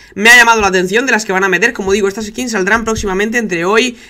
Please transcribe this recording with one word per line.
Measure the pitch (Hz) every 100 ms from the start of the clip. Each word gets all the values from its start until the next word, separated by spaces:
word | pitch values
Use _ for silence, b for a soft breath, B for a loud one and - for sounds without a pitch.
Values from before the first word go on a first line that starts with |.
| B -
me | 220
ha | 247
llamado | 233 226
la | 202
atención | 185 180 214 262
de |
las | 220
que | -
van | 190 196
a |
meter. | 175 233
Como | 247 190
digo, | 202 196
estas | 196 214
skins | 226 254
saldrán | 214 185 226
próximamente | 220 220 202 185 214 240
entre | 214 175
hoy, | 175 220 247 240 B